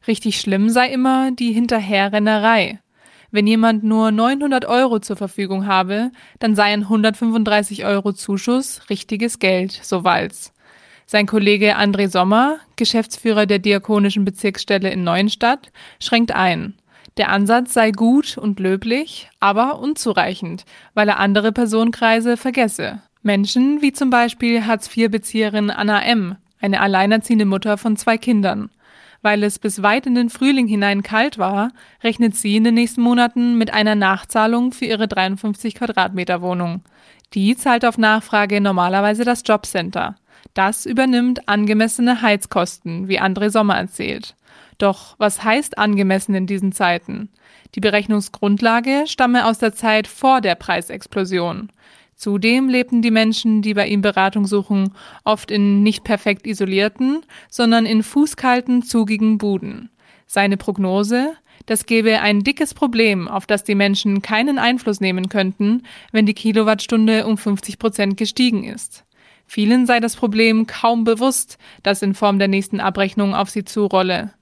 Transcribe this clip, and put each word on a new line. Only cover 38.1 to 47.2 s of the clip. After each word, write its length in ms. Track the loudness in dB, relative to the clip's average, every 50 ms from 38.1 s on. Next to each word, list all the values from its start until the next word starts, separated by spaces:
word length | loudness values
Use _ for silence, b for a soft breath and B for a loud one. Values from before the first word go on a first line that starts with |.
| 2 2 0 0 0 0 0 2 0 0
normalerweise 640 | 0 2 2 2 0 2 2 2 2 0 0 0 0
das 180 | -2 -2 -2 0
Jobcenter. 720 | 0 0 0 0 -4 -6 -4 -6 -4 -6 -6 -6 -6 -8 b b b b b b b _
Das 320 | 0 0 0 0 -4 -6
übernimmt 640 | -2 0 0 2 2 2 2 2 0 -2 -2 -2 0
angemessene 720 | 0 2 2 2 2 2 2 0 0 0 2 2 2 2
Heizkosten, 880 | 2 0 0 0 -2 -4 -2 -2 -2 -2 -6 -12 _ -10 -8 -8 -4 -4
wie 100 | -2 0
André 300 | 0 -2 0 0 -2 0
Sommer 260 | 2 2 2 2 0
erzählt. 600 | 0 -2 -6 -8 -8 -6 -6 -6 -8 -12 -16 _ b b b b b b b b _
Doch 340 | 0 0 0 -2 -10 -20 -6 _
was 240 | -2 -2 -2 -2 0
heißt 340 | 0 0 0 0 -4 -2
angemessen 560 | -2 0 0 2 2 2 2 2 0 0 -2 -2
in 140 | -2 -2
diesen 240 | -2 -4 -2 -2 -4
Zeiten? 580 | -2 0 0 0 0 -2 _ -8 -10 -10